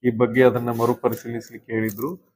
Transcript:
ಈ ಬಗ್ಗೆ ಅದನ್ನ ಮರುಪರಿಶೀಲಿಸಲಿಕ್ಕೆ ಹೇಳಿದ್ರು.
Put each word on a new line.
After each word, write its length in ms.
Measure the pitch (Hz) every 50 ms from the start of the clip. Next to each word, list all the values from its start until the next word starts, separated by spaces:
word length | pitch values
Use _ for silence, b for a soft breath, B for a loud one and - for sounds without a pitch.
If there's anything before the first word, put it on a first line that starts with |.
| -
ಈ 140 | 123 113 110
ಬಗ್ಗೆ 260 | 123 117 113 127 131
ಅದನ್ನ 260 | 123 110 123 120 120
ಮರುಪರಿಶೀಲಿಸಲಿಕ್ಕೆ 1040 | 117 113 117 117 123 - - 123 117 - - 113 117 117 110 - 117 113 _ - 113
ಹೇಳಿದ್ರು. 560 | 110 110 110 101 104 117 147 180 180 _ _ _